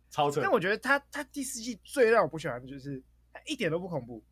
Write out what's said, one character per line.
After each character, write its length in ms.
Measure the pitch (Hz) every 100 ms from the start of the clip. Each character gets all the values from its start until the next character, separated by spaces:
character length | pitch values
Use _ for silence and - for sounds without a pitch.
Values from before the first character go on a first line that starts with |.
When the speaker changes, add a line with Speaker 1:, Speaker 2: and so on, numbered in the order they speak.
| _
Speaker 1:
超 220 | - 147
扯。 100 | 143
Speaker 2:
但 100 | 196
我 80 | 277
觉 100 | 180
得 80 | 214
他， 220 | 254 277 -
他 120 | 294 285
第 180 | 285
四 160 | 262 240
季 200 | 233 214
最 260 | - 285 226
让 140 | 226
我 40 | 160
不 120 | 160
喜 80 | 156
欢 120 | 120
的 80 | 131
就 120 | 139
是 220 | 139 131 - _ _
他 60 | - -
一 100 | 302
点 140 | 175
都 60 | 170
不 80 | 185
恐 160 | 156
怖。 200 | 117 110 -